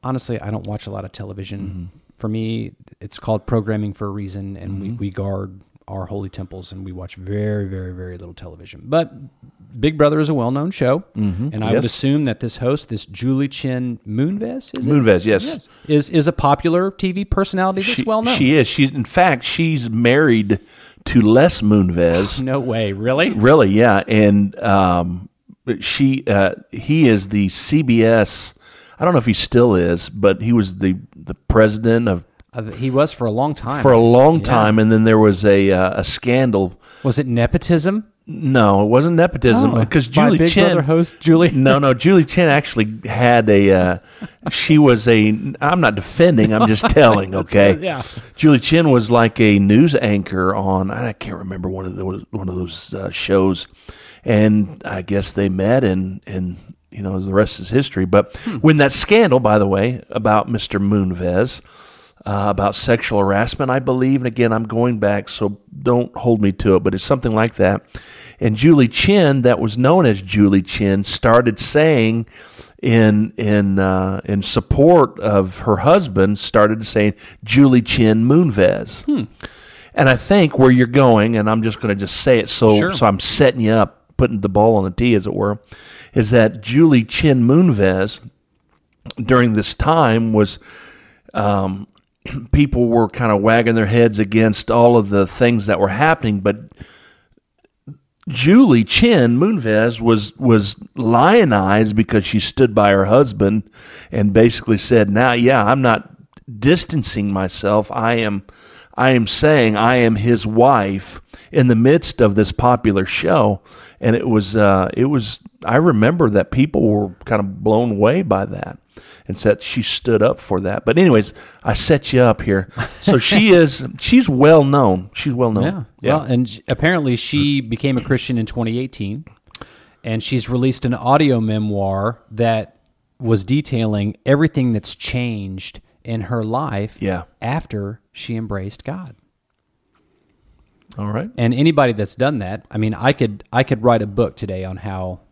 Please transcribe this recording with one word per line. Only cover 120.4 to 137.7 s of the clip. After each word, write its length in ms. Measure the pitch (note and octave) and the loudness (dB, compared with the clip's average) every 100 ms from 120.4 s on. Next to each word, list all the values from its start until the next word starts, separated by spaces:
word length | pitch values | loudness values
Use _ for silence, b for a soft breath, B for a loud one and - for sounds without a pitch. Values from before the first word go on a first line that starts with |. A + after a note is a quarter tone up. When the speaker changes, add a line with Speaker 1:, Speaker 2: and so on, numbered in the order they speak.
| - F#2+ | -6 -6
Speaker 2:
that. 240 | F#2+ G2+ - | -4 -4 -2
But 120 | D#3 | 2
anyways, 380 | F#3 A#2 G#2 B B B | 4 4 0 B B B
I 100 | - | -6
set 380 | G#2 - D3 - | -4 0 0 2
you 100 | C3 | 2
up 200 | B2 G#2+ | 2 2
here. 260 | - F#2+ F#2 B A#2 B | -2 -2 -4 B -12 B
So 160 | - D3 | 0 0
she 300 | - G#3 A3 | 2 2 4
Speaker 1:
<laughs> 40 | |
Speaker 2:
is, 320 | F3+ D#3 - B2+ - | 6 4 0 -12 -10
she's 260 | - B3 A#3 | 2 2 2
well 360 | C3 D3 D#3+ | 2 6 6
known. 480 | C#3 C#3+ A#2+ F#2 G2 | 4 2 2 0 -6
She's 220 | - D3 B2 | -10 -6 -2
well 160 | A#2+ | -2
known. 120 | G#2+ | 0
Speaker 1:
Yeah. 200 | C3+ F#3+ A2+ _ | -2 -4 -12 _
Speaker 2:
Yeah. 120 | - D3 | -2 -2
Speaker 1:
Well, 80 | |
and 260 | B2+ B2 B2 | -2 -2 -2
sh-, 100 | - - | -8 -8
apparently 480 | B2+ D#3 F3+ C#3+ A#2+ | -2 -2 -2 -2 -4
she 460 | - D3 C#3+ C#3 | -4 -2 -2 -2
became 340 | A#2 A#2 C#3 B2+ | -4 -6 -4 -4
a 20 | |
Christian 380 | - C3 - A#2+ | -2 -4 -2 -6
in 80 | A2 | -6
twenty 320 | - A2+ A#2 | -6 -6 -6
eighteen, 460 | C3 - G2 A#2 E3 _ _ - B B B B | -8 -10 -10 -10 -16 _ _ -20 B B B B
and 200 | - A2+ | -8 -8
she's 260 | - B2+ A2 | -4 -6 -4
released 340 | B2 C3 B2+ | -2 -2 -2
an 120 | B2+ B2 | -4 -4
audio 440 | A#2+ C#3+ D3+ B2 | 0 0 2 0
memoir 840 | A2 A2 G#2+ G2+ G2 F#2+ G#2 A2+ _ | -2 -4 -4 -4 -4 -4 -4 -8 _
that 480 | A2 A#2 A2+ G2+ _ _ _ _ _ | -4 -2 -2 -6 _ _ _ _ _
was 240 | A2+ A2+ G2 | -2 -2 0
detailing 720 | C#3 - B2 A2+ G#2 G2+ - - | -4 -2 -4 -2 -2 -4 -6 -2
everything 480 | C#3+ D#3+ - B2+ | 0 0 0 -2
that's 220 | A2 - - | -2 -6 -12
changed 840 | - B2+ B2 A2 G2 F#2+ - - _ _ | -8 -6 -6 -8 -10 -12 -16 -20 _ _
in 180 | - A#2 | -10 -10
her 220 | G2+ A#2+ | -6 -6
life 540 | A2 A#2+ D3+ G2+ G#2+ - | -4 -6 -6 -6 -8 -6
Speaker 2:
Yeah. 240 | G2 F2+ E2 _ | -6 -6 -10 _
Speaker 1:
after 600 | A2+ C#3 - | -6 -6 -6